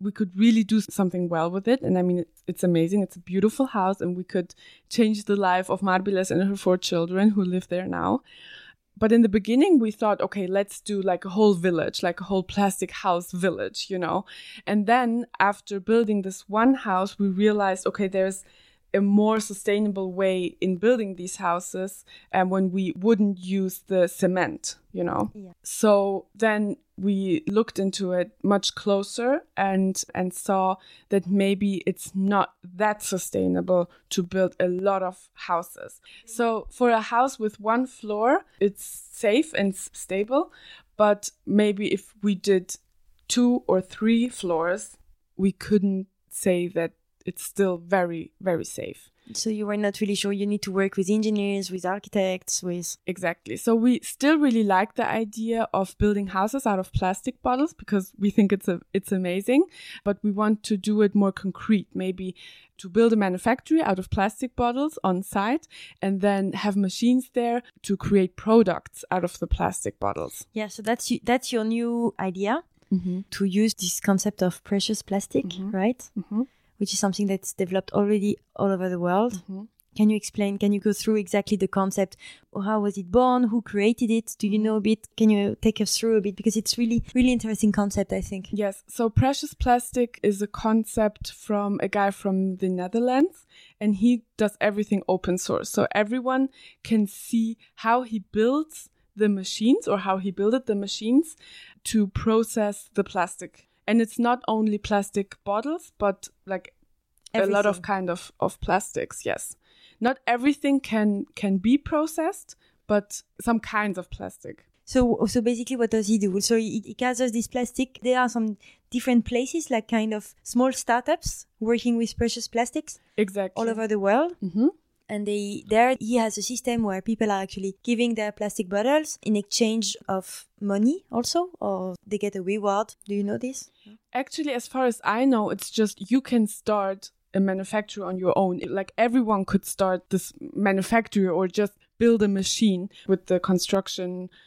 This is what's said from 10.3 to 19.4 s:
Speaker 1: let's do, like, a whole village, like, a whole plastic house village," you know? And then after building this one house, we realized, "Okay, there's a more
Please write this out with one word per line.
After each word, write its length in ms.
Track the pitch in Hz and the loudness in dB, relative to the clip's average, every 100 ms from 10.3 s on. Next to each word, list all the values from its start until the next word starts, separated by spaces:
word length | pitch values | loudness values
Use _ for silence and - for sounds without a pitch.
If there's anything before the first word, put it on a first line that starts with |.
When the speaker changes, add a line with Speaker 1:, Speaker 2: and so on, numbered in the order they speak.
| 202 185 | -4 -2
Speaker 1:
let's 340 | 196 196 - | -2 -2 -6
do, 200 | - 202 | -6 -2
like, 240 | 190 175 | 0 0
a 60 | 196 185 | -2 4
whole 180 | 214 | 4
village, 480 | 185 180 170 - - | 6 2 0 -2 -2
like, 180 | 185 170 | -4 -4
a 40 | |
whole 180 | 180 196 180 | -4 -2 -2
plastic 360 | - 196 - 185 | 0 0 0 -6
house 400 | - 196 175 175 | -4 0 0 -2
village," 540 | 180 185 98 101 - - | -2 -2 0 -4 -6 -6
you 80 | 190 | -4
know? 260 | 175 185 - - - - - | -2 -2 -4 -14 -18 -12 -2
And 200 | 208 202 | 0 2
then 400 | 240 240 233 240 - | 2 2 -2 -4 0
after 420 | 196 208 - 196 | 0 0 -6 -6
building 420 | 190 226 220 208 | 0 2 2 0
this 260 | 190 190 - | -4 -10 -4
one 260 | 208 240 | 2 4
house, 440 | 262 214 185 196 - | 2 0 -2 -2 -2
we 100 | 202 | -2
realized, 580 | 185 208 208 196 190 - | 2 2 4 0 0 -2
"Okay, 220 | 196 196 | -2 -2
there's 360 | 190 190 190 - _ _ _ _ | 0 0 -2 -14 _ _ _ _
a 60 | 196 | 0
more 400 | 202 202 214 220 | 4 4 4 2